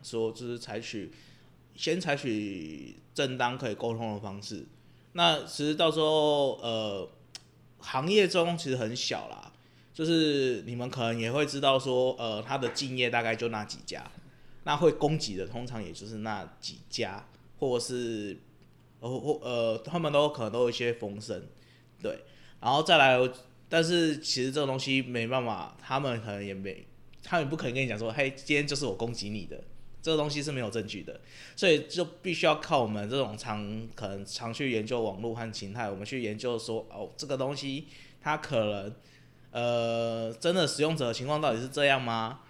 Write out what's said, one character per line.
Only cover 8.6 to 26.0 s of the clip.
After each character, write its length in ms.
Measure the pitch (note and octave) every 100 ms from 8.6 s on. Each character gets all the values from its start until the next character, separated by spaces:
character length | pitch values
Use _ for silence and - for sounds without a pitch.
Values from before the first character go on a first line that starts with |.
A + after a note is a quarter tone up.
| C#3
实 60 | B2+
很 200 | A2 B2+
小 320 | - - A1
啦， 220 | G#1 G1+ - - - -
就 140 | - D#3+
是 560 | E3 D#3 C#3+ C3 A#2 G#2+
你 80 | A#2+
们 120 | B2
可 140 | B2+
能 180 | A#2 A#2
也 120 | A2+
会 120 | C3+
知 160 | D3 C#3
道 200 | C#3 C3+
说， 360 | C3 B2+ B2+ B2+
呃， 200 | A#2 G#2+
他 160 | A2+ C3+
的 140 | B2
竞 260 | - C3+ B2+
业 140 | B2
大 140 | A#2+
概 120 | A2+ A2+
就 140 | A#2
那 160 | A2 G#2+
几 140 | -
家， 260 | - D2+ - - - - - -
那 140 | - D3
会 140 | E3
攻 260 | - D3 D#3
击 180 | - F#2
的 120 | F#2
通 180 | A2 B2
常 180 | A#2+
也 80 | F2+
就 140 | E2 G#2
是 140 | A2
那 280 | A2 G#2 E2 -
几 160 | - D#2 -
家， 380 | - G#2 G2+ - - - -
或 220 | C#3 B2
是， 580 | A#2 B2 A#2 A2 G#2 F2+ - - - - - -
呃， 100 | A#2
或， 300 | B2+ C#3 D3
呃， 360 | B2 A#2+ A#2 A2
他 180 | - E3+
们 160 | D#3
都 160 | C#3+ D3+
可 140 | D3
能 80 | A2
都 100 | A#2
有 80 | A#2+
一 20 |
些 220 | A#2 A#2
风 260 | A#2 G#2 G#2
声， 280 | G#2+ F#2 D3+ - - - - -
对， 200 | - - - - - -
然 100 | A#2+
后 120 | C#3+
再 140 | D#3 E3
来， 220 | C3+ B2+ B2+ B2+ - - -
但 140 | D#3+
是 360 | E3 F3 D#3+ D3
其 240 | - C3+
实 80 | C3
这 100 | C#3
种 60 | C#3
东 120 | C3
西 220 | C3+ C3+
没 260 | B2+ A#2+ A2+
办 160 | C3
法， 320 | A#2+ G2 - -
他 180 | -
们 220 | C3